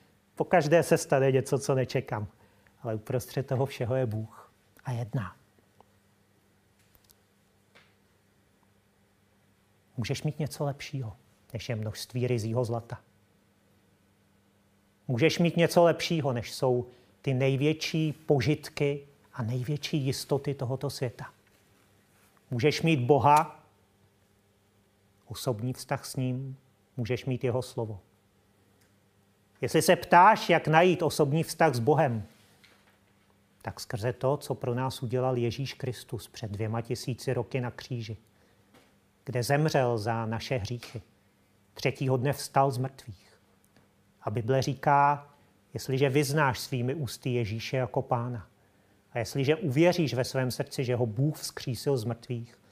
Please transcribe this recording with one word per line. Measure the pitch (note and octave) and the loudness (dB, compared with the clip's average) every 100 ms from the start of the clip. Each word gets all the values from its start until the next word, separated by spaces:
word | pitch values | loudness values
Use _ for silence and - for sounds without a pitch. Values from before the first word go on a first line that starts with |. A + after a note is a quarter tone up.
| _ _ _ - | _ _ _ -6
Pokaždé | - F3+ D3 E3 | 2 2 6 4
se | - D#3+ | 6 2
stane | - C#3 C3+ | 4 4 4
něco, | C3 A#2+ C3 | 4 2 -2
co | - C3 | 0 0
nečekám. | B2 C3+ - A2 G#2+ - _ _ _ _ | 0 -2 -4 -6 -8 -12 _ _ _ _
Ale | A#2 G#2+ | -8 -8
uprostřed | - B2 - - C3 | -4 -4 -4 -6 -2
toho | B2+ C3+ | -2 -2
všeho | - A#2 C3 | -4 -2 0
je | B2 | 0
Bůh | A2 A2 - - _ _ _ - | -4 -8 -12 -20 _ _ _ -8
a | |
jedná. | A#2+ A#2+ C3+ F#2 - _ _ _ _ _ _ _ _ _ _ _ _ _ _ _ _ _ _ _ _ _ _ _ _ _ _ _ _ _ _ _ _ _ _ _ _ _ _ _ _ _ _ _ _ _ - | -6 -4 -6 -6 -12 _ _ _ _ _ _ _ _ _ _ _ _ _ _ _ _ _ _ _ _ _ _ _ _ _ _ _ _ _ _ _ _ _ _ _ _ _ _ _ _ _ _ _ _ _ -8
Můžeš | A2+ C3+ | -6 -4
mít | D#3 - | -4 -4
něco | C#3+ - D3 | -6 -4 -6
lepšího, | C3+ - C3+ A2+ - _ _ _ | -6 -8 -8 -8 -10 _ _ _
než | A2 - | -10 -6
je | A2+ | -6
množství | G#2+ - - B2 A#2+ | -6 -8 -8 -4 0
ryzího | A#2+ A2 A2+ A2+ | 0 0 -2 -2
zlata. | A#2 - - - _ _ _ _ _ _ _ _ _ _ _ _ _ _ _ _ _ _ _ - | -4 -6 -14 -16 _ _ _ _ _ _ _ _ _ _ _ _ _ _ _ _ _ _ _ -6
Můžeš | A#2 D#3+ D#3+ | 2 2 4
mít | E3+ E3+ | 2 4
něco | E3 F3 | 4 6
lepšího, | E3+ D#3+ - E3 C#3 | 6 4 0 0 0
než | A#2+ - | -2 -6
jsou | - C3 B2 B2 - _ _ | -2 0 0 -2 -12 _ _
ty | - | -4
největší | B2+ C3+ C3+ D3 D#3 - D#3+ D#3 | 0 2 2 0 0 -2 -2 -2
požitky | - - C#3+ A#2+ D3 - - C#3+ C#3+ - _ _ | -2 0 2 4 0 -2 -2 -2 -2 -8 _ _
a | - | -6
největší | G#2+ B2+ B2 D3 - D#3 | -4 -4 -4 -6 -2 -2
jistoty | C3+ - - C#3 D3 | -2 -4 -2 -2 -2
tohoto | C#3 B2 C3+ C#3+ | -4 -4 -4 -6
světa. | - B2 - C#3 - _ _ _ _ _ _ _ _ _ _ _ | -6 -6 -8 -14 -18 _ _ _ _ _ _ _ _ _ _ _
Můžeš | B2 D3 - | 0 0 2
mít | E3 D3+ | 2 2
Boha, | A#2+ C#3+ D3 D3 D#3+ - _ _ _ _ _ _ _ _ _ _ _ _ _ _ _ _ _ | 4 4 6 6 4 -6 _ _ _ _ _ _ _ _ _ _ _ _ _ _ _ _ _
osobní | A#2 - G#2 B2 | -8 -6 -4 -6
vztah | B2+ - C#3 - | -8 -6 -8 -6
s | - | -6
ním, | B2+ B2+ C3+ C3+ _ _ _ - | -4 -4 -8 -14 _ _ _ -8
můžeš | A2 B2 - | -4 -4 -2
mít | B2 | -4
jeho | B2+ B2+ | -2 -2
slovo. | B2 - A2 G2 - _ _ _ _ _ _ _ _ _ _ _ _ _ _ _ | -4 -6 -8 -10 -16 _ _ _ _ _ _ _ _ _ _ _ _ _ _ _
Jestli | B2 E3 | 0 2
se | E3+ E3+ | 4 4
ptáš, | - F3 F#3+ A3 - | 6 8 8 6 4
jak | D#3+ D#3 | 2 4
najít | D#3+ F#3 D#3 | 6 6 4
osobní | D#3 - D3 D#3 | 0 2 2 2
vztah | D#3 - D#3+ | -2 2 2
s | A#2+ | 4
Bohem, | A#2 D3 D3 A2+ F#2+ - _ _ _ _ _ _ _ _ _ _ _ _ | 2 4 2 0 -6 -16 _ _ _ _ _ _ _ _ _ _ _ _
tak | - - | -14 -12
skrze | - A2+ A#2 | -10 -4 -4
to, | - C3 C#3+ | -2 -2 -2
co | - B2+ | -4 -6
pro | B2 B2 | -4 -2
nás | C3 - | -4 -4
udělal | A#2+ B2 B2+ B2 | -4 -2 0 0
Ježíš | A#2+ - C3+ | -2 -4 -8
Kristus | - B2+ - - G#2+ - | -8 -8 -8 -10 -12 -12
před | - G#2+ | -12 -10
dvěma | G2 A2 A2+ | -6 -4 -4
tisíci | A#2 A#2+ - A#2 - | -4 -6 -6 -6 -4
roky | B2 A#2 C3+ | -4 -4 -4
na | B2 | -6
kříži, | - - A#2+ A2 G#2+ _ _ _ _ _ - _ _ _ _ | -8 -10 -10 -8 -12 _ _ _ _ _ -20 _ _ _ _
kde | - A#2+ | -6 -4
zemřel | A#2 C#3+ D#3 D3+ B2 A#2 | 2 2 4 4 2 2
za | G#2 A2+ A2 | 0 -2 -2
naše | A2+ - C3 | -4 -4 -4
hříchy. | F#2 A#2+ - A2+ - _ _ _ _ _ _ | -4 -8 -10 -14 -16 _ _ _ _ _ _
Třetího | - C#3+ - C3+ B2+ | -4 -4 -2 0 0
dne | C#3 | 0
vstal | C3+ - C#3+ C#3+ | -2 0 2 2
z | A#2+ | 2
mrtvých. | C3 - - F#2+ _ _ _ _ _ _ _ _ _ _ | -6 -8 -18 -20 _ _ _ _ _ _ _ _ _ _
A | - | -6
Bible | A2 A2 C3+ | -4 0 0
říká, | C#3 C#3 D3+ C#3+ C#3+ C#3+ - _ _ _ _ | 0 -2 2 4 4 2 -6 _ _ _ _
jestliže | A2+ - C3 C#3+ | -10 -4 0 2
vyznáš | C3+ C3+ D3+ C#3 A2+ | 4 2 2 2 0
svými | - B2+ B2 D#3+ | -4 -2 -2 -2
ústy | B2+ - C#3 | -6 -6 -2
Ježíše | A#2+ G#2 A2+ - C3 | -2 -2 -4 -4 -4
jako | B2 C#3 | -2 -2
pána | - B2 A#2+ A#2+ - _ _ _ _ _ _ | -2 -2 -2 -8 -12 _ _ _ _ _ _
a | A#2+ | -6
jestliže | A2 C#3 C3 D#3 | -4 -2 2 2
uvěříš | E3+ B2+ F3 F3 C#3+ | 2 4 4 4 0
ve | A#2 | 0
svém | B2+ C3+ B2+ | -2 -2 -2
srdci, | - C3+ - | -4 -6 -4
že | A#2 A#2+ | -2 0
ho | A#2+ | 0
Bůh | G#2+ D3 D3 | 0 -2 -2
vzkřísil | - - - A2+ C#3+ C#3 | -8 -10 -8 -6 -2 -2
z | |
mrtvých, | A#2 A2+ - A#2+ A#2 - _ | -2 -8 -8 -10 -10 -18 _